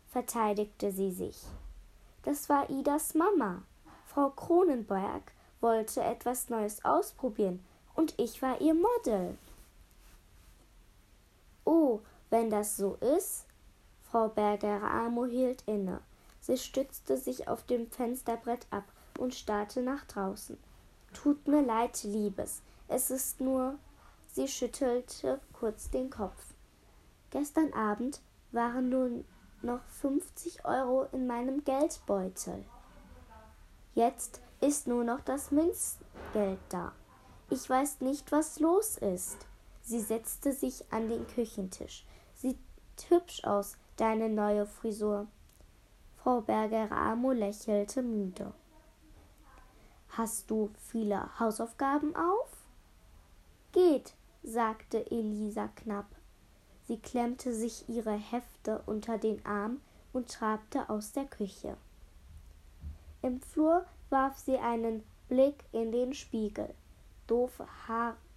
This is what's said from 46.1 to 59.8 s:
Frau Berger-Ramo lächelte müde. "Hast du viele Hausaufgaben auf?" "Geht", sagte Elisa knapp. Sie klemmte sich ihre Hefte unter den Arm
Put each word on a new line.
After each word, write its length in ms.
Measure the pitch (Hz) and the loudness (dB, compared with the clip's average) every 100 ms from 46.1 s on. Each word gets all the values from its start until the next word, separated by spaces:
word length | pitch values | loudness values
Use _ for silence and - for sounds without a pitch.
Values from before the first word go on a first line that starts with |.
| - | -2
Frau 240 | - 247 | 2 2
Berger-Ramo 920 | 220 214 214 220 214 - - 226 254 | 4 2 2 0 0 2 2 2 2
lächelte 680 | 254 202 208 - 208 208 - | 2 0 -2 2 2 2 -2
müde. 500 | 247 220 190 185 202 - - - - - - - - - - - - - - - - - | 0 0 -2 -4 -10 -10 -20 -20 -20 -20 -20 -20 -20 -20 -20 -20 -20 -20 -20 -20 -14 -4
"Hast 360 | 226 - - | -4 -4 -2
du 180 | 220 208 214 | 0 0 -4
viele 500 | - 233 214 196 - - | -8 -4 0 0 -2 0
Hausaufgaben 760 | 233 214 226 - 277 294 302 339 | 0 0 -6 -2 2 2 2 0
auf?" 340 | 339 403 523 - - - - - - - - - - - - | 2 2 0 -10 -20 -20 -20 -20 -20 -20 -20 -20 -20 -20 0
"Geht", 420 | - 359 285 - - - - | 6 8 6 0 -20 -20 -18
sagte 680 | - 226 226 220 - 226 214 | -6 0 0 -2 -4 -4 -2
Elisa 580 | 233 214 208 214 214 208 - | -2 -2 -2 -4 -4 -6 -8
knapp. 300 | 226 202 202 - - - - - - - - | -6 -6 -8 -16 -20 -20 -20 -20 -20 -20 -8
Sie 120 | 233 | -8
klemmte 520 | - 247 240 247 262 | -4 -2 0 -2 -4
sich 380 | 226 226 - - | -2 -4 -6 -6
ihre 240 | 233 220 | -4 -2
Hefte 680 | 208 214 240 - - - 220 - | -4 -4 -6 -6 -10 -4 -4 -2
unter 320 | 214 214 226 | -6 -2 -2
den 260 | 220 208 | 0 -2
Arm 380 | - 208 208 262 | -2 -2 -2 -6